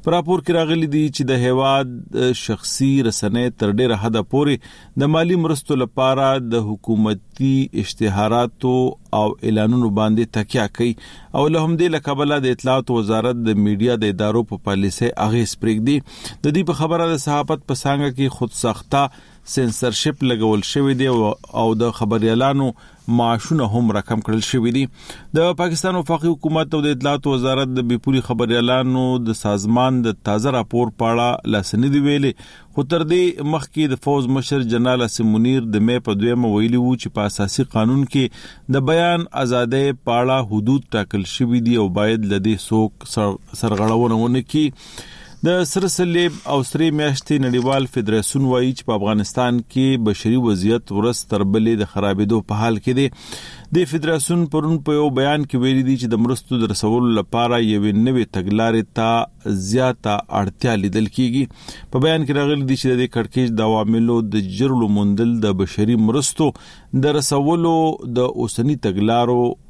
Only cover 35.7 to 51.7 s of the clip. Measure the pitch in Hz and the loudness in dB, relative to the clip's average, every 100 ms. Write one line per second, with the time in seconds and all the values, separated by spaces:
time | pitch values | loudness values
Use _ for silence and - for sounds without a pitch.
35.7 | 107 113 123 117 101 113 120 117 104 117 | 0 2 0 0 0 2 2 2 2 2
36.7 | 123 123 127 - - 104 - 98 - 127 | 2 0 -2 -4 -4 -4 -2 -4 -2 -2
37.7 | 113 110 135 135 139 123 - - - - | 0 2 2 0 0 -2 -4 -20 -16 -2
38.7 | 135 131 165 170 170 170 - 127 123 120 | -2 2 2 2 0 -4 -4 -2 0 0
39.7 | 135 139 131 - 120 127 131 110 107 107 | 0 0 -2 -2 0 2 0 0 -2 2
40.7 | 139 - 113 98 104 90 - 120 120 117 | 0 0 -4 -2 -4 -4 -2 0 2 2
41.7 | 120 98 92 107 113 104 101 101 104 - | 2 2 2 0 0 0 0 0 -2 0
42.7 | 107 107 - - - 104 95 - - 113 | 0 0 -4 -8 -2 -2 -2 -12 -6 -2
43.7 | 101 110 113 120 113 120 127 123 156 147 | 0 2 2 2 2 0 0 -2 -2 -2
44.7 | - - - - - - - 160 180 175 | -4 -20 -18 -18 -20 -20 -4 0 2 0
45.7 | 190 185 - 175 170 175 147 - 139 127 | 0 -2 0 0 2 0 -4 -4 -2 -2
46.7 | 147 160 151 151 139 - 147 131 123 123 | 0 0 2 0 -2 -2 0 2 0 2
47.7 | 135 127 131 107 107 101 139 135 127 127 | 0 0 -2 0 0 0 0 2 2 0
48.7 | 131 - 107 101 107 101 - 123 120 - | -2 -4 -2 0 0 -2 -2 0 0 -2
49.7 | 131 135 135 107 98 110 127 117 95 101 | 0 0 2 0 0 0 2 2 2 2
50.7 | 117 - 101 113 117 - 104 98 110 110 | 0 -2 -2 -2 -2 -4 -2 0 2 2